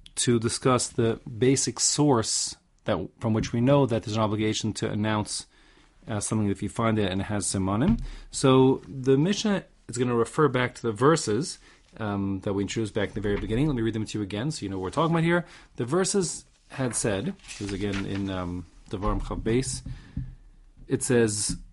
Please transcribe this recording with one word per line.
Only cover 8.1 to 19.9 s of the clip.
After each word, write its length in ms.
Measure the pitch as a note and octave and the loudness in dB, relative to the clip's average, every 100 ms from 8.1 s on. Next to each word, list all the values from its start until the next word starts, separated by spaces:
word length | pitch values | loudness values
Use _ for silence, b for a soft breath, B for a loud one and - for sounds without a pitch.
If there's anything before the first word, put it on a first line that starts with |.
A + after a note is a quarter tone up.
| B B | B B
So 520 | - C#3 C3 C3 C3 - | 0 4 6 6 4 -2
the 280 | C#3 B2+ C3+ | -4 2 4
Mishnah 480 | E3 G3+ G#3+ F#3+ - _ - | 4 0 0 -2 -4 _ -8
is 80 | A2+ | -2
gonna 180 | B2 | 0
refer 340 | A#2+ A2+ - D3 | 2 0 2 2
back 260 | B2+ B2 - | 2 -2 -2
to 60 | |
the 100 | A#2 | -4
verses, 680 | G#2 C3+ D#3+ - G#2+ F3+ - b b _ - | 2 4 4 2 -2 -2 -8 b b _ -8
um, 420 | G#2+ G2+ G2 G2 | -4 -2 -2 -2
that 120 | G#2 | -2
we 100 | G2 | -2
introduced 320 | G2 - G#2+ | -2 -2 -4
back 140 | A2 G2 | -2 -4
in 60 | |
the 60 | A2 | -2
very 180 | G#2 G2+ | -2 -2
beginning. 280 | F#2+ A2+ D3+ | 0 0 0
Let 100 | B2+ | 0
me 60 | |
read 120 | A2+ | 0
them 100 | A2 | -2
to 140 | G#2 G#2+ | -4 -4
you 40 | |
again 280 | G2 G#2 C#3 | -4 -4 -4
so 120 | D3+ | -4
you 60 | G2+ | -6
know 100 | F#2+ | -4
what 60 | |
we're 60 | F#2 | -4
talking 240 | C#3 D#3+ | 0 0
about 100 | E3 | 2
here. 200 | E3 F3 E3 B B - | 2 0 -2 B B -8
The 80 | |
verses 600 | A#2+ E3+ F#3 G3+ F3 - - _ _ | -2 0 0 0 -2 -4 -14 _ _
had 260 | - B2+ | -6 -4
said, 400 | G#2+ A#2+ F#2+ D3 G3 - - | -2 -2 -2 -4 -8 -12 -10
this 100 | G2+ | -6
is 40 | |
again 340 | G2 G2+ G2 G2 | -4 -4 -4 -4
in, 240 | G2 G2 | -4 -4
um, 360 | F#2 F2+ F2+ E2+ - - | -4 -4 -6 -10 -18 -10
Devarim 320 | G2+ G#2 G2 | -4 -2 -2
Chav 180 | - F#2 | -2 -4
Beis, 400 | A2+ A#2+ C3 - B | 0 0 0 -6 B